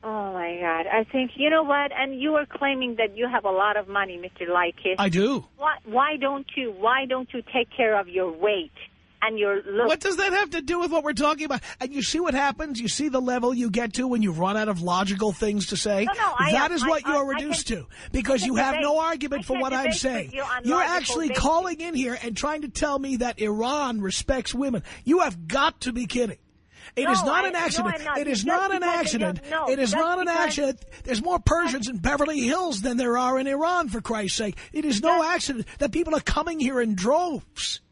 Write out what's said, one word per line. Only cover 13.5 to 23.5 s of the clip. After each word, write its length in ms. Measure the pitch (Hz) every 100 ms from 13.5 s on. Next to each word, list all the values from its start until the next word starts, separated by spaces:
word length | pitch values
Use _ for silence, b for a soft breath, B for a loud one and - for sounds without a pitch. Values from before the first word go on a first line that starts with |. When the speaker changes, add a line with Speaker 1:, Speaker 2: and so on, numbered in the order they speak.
Speaker 2:
you 200 | 247 240
get 220 | 196 233
to 140 | - 254
when 140 | 240
you 100 | 208
run 240 | 160 180 214
out 120 | 214
of 100 | 185
logical 520 | 175 180 190 196 214
things 360 | 185 214 208 185
to 100 | 196
say? 280 | 214 196 220
Speaker 1:
No, 80 |
no, 200 | 415 415 262
I 140 | 269
Speaker 2:
That 180 | 311 294
Speaker 1:
am, 60 | 349
Speaker 2:
is 60 |
Speaker 1:
I, 40 | 262
Speaker 2:
what 200 | 311 -
you 60 |
Speaker 1:
I, 40 | 294
Speaker 2:
are 80 | 277
Speaker 1:
I 40 | 269
Speaker 2:
reduced 260 | 285 - -
Speaker 1:
can, 100 | 220
Speaker 2:
to 100 | 131 B B
because 320 | 254 233 262
Speaker 1:
I 20 | 214
can 80 |
Speaker 2:
you 20 | 233
have 120 | 262 302
Speaker 1:
debate. 80 |
Speaker 2:
no 160 | 285 302
argument 420 | 320 320 285 277
Speaker 1:
I 60 | 190
Speaker 2:
for 60 |
Speaker 1:
can 80 | 254
Speaker 2:
what 120 | 262
I'm 120 | 262 285
Speaker 1:
debate 80 |
with 80 | 311
Speaker 2:
saying. 300 | 262 240 180
Speaker 1:
you 100 | 262
on 220 | 269 247 240
Speaker 2:
You're 100 | 339
Speaker 1:
logical 200 | 339 359
Speaker 2:
actually 300 | 269 480 320
Speaker 1:
basis. 120 | 254
Speaker 2:
calling 360 | 277 320 370 311
in 140 | 339 311
here 200 | 254 247
and 160 | 240 208
trying 240 | 285 311
to 80 | 294
tell 300 | - 302 277
me 160 | 277 254
that 220 | 240 -
Iran 600 | 214